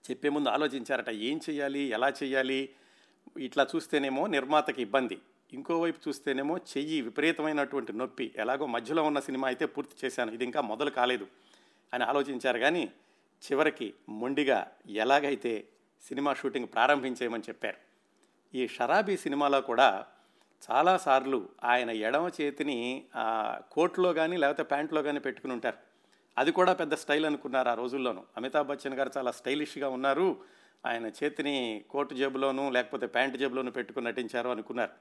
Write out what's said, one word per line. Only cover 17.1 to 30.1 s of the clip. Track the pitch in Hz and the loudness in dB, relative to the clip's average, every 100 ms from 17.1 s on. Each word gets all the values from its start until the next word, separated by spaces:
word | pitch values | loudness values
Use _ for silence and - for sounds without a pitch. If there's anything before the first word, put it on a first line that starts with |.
| 120 120 113 110 | -4 -4 -4 -8
చెప్పారు. | 110 107 - _ _ _ _ _ _ _ | -8 -8 -8 _ _ _ _ _ _ _
ఈ | 127 120 | -4 -4
షరాబీ | - 123 180 202 196 | -2 2 2 2 -2
సినిమాలో | 151 139 143 139 | -2 2 4 4
కూడా | 131 120 131 95 - _ _ _ _ _ - | 2 6 6 6 -8 _ _ _ _ _ 2
చాలాసార్లు | 120 170 185 - 165 131 120 92 - | 4 6 4 6 4 4 -2 -2 -4
ఆయన | 120 123 117 | 2 4 2
ఎడమ | 113 107 143 175 170 | 0 0 0 0 -2
చేతిని, | 147 143 147 123 120 135 - 120 | -4 -2 -2 -2 -4 -6 -8 -4
ఆ, | 113 110 110 - - | -2 0 -2 -4 -4
కోట్లో | - 170 180 180 | 0 0 2 2
కానీ | 160 160 175 | 2 0 2
లేకపోతే | 143 147 | 2 2
ప్యాంట్లో | - 143 151 156 | -2 -2 0 0
కానీ | 147 143 | 0 -2
పెట్టుకుని | 131 - 135 | -4 -6 -8
ఉంటారు. | 123 117 - _ _ _ _ _ - | -4 -4 -4 _ _ _ _ _ 2
అది | 139 | 2
కూడా | 170 185 | 6 4
పెద్ద | 180 156 | 4 0
స్టైల్ | 147 - 147 156 | -2 2 2 2
అనుకున్నారు | 143 135 131 123 | -2 0 0 2
ఆ | |
రోజుల్లోనూ. | 117 123 135 127 95 - - | 0 -2 -2 -2 -4 -10 -8
అమితాబ్ | 127 147 139 | -2 0 0
బచ్చన్ | 139 135 | -4 -4
గారు | 131 135 143 | -2 -2 -2
చాలా | 123 | -4
స్టైలిష్గా | - - 147 147 147 139 | -4 -2 -2 -2 -4 -4
ఉన్నారు, | 127 139 | 0 2